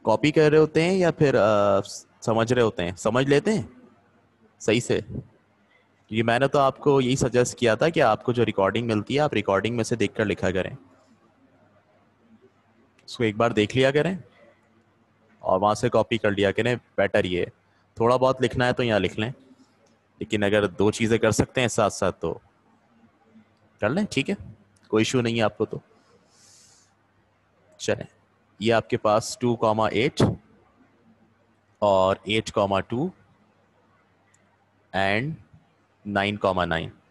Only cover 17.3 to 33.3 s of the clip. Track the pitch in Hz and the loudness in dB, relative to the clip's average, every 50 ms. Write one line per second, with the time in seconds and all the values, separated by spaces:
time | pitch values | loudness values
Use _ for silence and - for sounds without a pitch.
17.3 | 90 87 90 - _ _ _ _ _ _ _ _ _ - 113 117 123 127 131 127 | -2 -4 -4 -4 _ _ _ _ _ _ _ _ _ -2 0 2 2 2 2 0
18.3 | 131 127 127 117 - 131 127 123 123 - 127 120 110 101 92 90 - - 107 117 | 0 0 -2 -2 0 0 0 0 0 0 0 0 0 0 0 0 -4 -4 -6 -6
19.3 | 131 - _ _ - _ _ _ _ _ _ _ _ _ _ _ _ _ 101 - | -8 -12 _ _ -20 _ _ _ _ _ _ _ _ _ _ _ _ _ -10 -6
20.3 | - 107 104 101 101 107 104 101 87 - 98 107 104 - 117 107 117 110 110 110 | -4 -2 0 2 2 2 0 0 -2 0 0 0 0 0 0 0 0 2 2 0
21.3 | 104 - - - - - 127 113 - - 113 98 - - - 92 85 _ - 85 | 2 0 -2 -2 -2 -2 -2 -2 0 0 0 0 0 -2 -4 -4 -4 _ -8 -8
22.3 | - - _ _ _ _ _ _ _ _ _ _ _ _ _ _ _ _ _ _ | -8 -8 _ _ _ _ _ _ _ _ _ _ _ _ _ _ _ _ _ _
23.3 | _ - _ _ _ _ _ _ _ _ - 104 131 185 214 196 - - 139 - | _ -20 _ _ _ _ _ _ _ _ -4 -2 -2 -2 -4 -2 -2 -4 -2 -2
24.3 | 202 - - - - _ _ _ _ _ _ _ - 110 110 - - 131 120 117 | -6 -8 -10 -18 -20 _ _ _ _ _ _ _ 0 0 0 2 0 -2 0 0
25.3 | 117 117 113 104 - _ 110 - - 139 - _ _ _ _ _ _ _ _ _ | 0 0 0 -2 0 _ -6 -6 -6 -12 -14 _ _ _ _ _ _ _ _ _
26.3 | _ _ _ _ - - - _ _ _ _ _ _ _ _ _ _ _ _ _ | _ _ _ _ -20 -20 -20 _ _ _ _ _ _ _ _ _ _ _ _ _
27.3 | _ _ _ _ _ _ _ _ _ _ - - 104 - - - _ _ _ _ | _ _ _ _ _ _ _ _ _ _ -4 -4 -4 -4 -6 -16 _ _ _ _
28.3 | _ _ _ _ _ _ 98 113 113 113 107 - - 113 - 107 104 110 110 - | _ _ _ _ _ _ -2 2 2 2 0 -2 -6 -2 0 2 0 0 0 -4
29.3 | - - - 120 120 113 - 113 107 107 110 107 - 98 117 151 - - - - | -10 -4 -2 -2 -2 0 0 0 2 2 0 0 0 0 -2 -2 2 2 0 0
30.3 | - - _ _ _ _ _ _ _ _ _ _ _ _ _ _ _ _ _ _ | 0 -4 _ _ _ _ _ _ _ _ _ _ _ _ _ _ _ _ _ _
31.3 | _ _ _ _ _ _ _ _ _ _ - 104 98 95 95 95 95 - - - | _ _ _ _ _ _ _ _ _ _ 0 2 2 4 4 2 0 -2 -2 -2
32.3 | 107 110 107 - - - 101 98 98 95 92 _ - 120 147 185 180 _ _ _ | -2 -2 -2 -2 -2 -2 0 0 0 -2 -2 _ -6 -6 -6 -6 -8 _ _ _